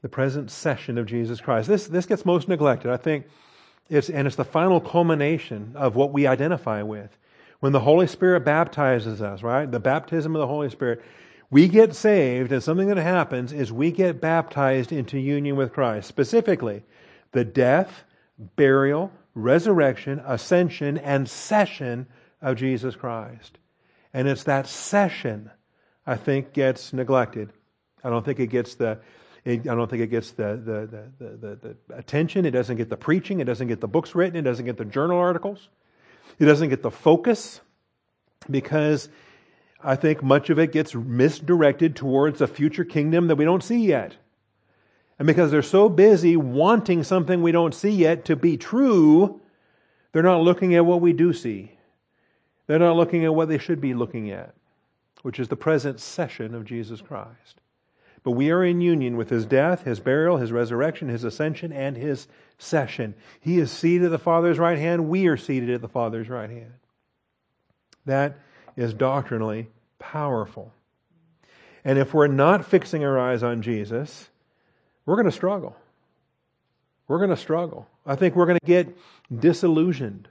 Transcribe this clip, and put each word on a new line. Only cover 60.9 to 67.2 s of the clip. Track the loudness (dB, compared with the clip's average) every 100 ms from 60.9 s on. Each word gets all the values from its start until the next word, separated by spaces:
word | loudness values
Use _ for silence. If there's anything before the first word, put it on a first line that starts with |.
| -4 -8
his | -6 -8
ascension, | -4 -6 -6 -10
and | -8 -8 -6
his | -6 -6 -10 _ _ _
session. | -4 -4 -4 -8 -10 -10 _ _
He | -2 0
is | 0
seated | -2 0 2 2
at |
the | 0
Father's | 0 2 2 2
right | 0 0
hand. | -2 -2 -2
We | 2 2
are | 0
seated | -2 -4 -2
at | -4
the | -4
Father's | -4 -4 -6 -8
right | -10 -12
hand. | -16 -20 -20 _ _ _ _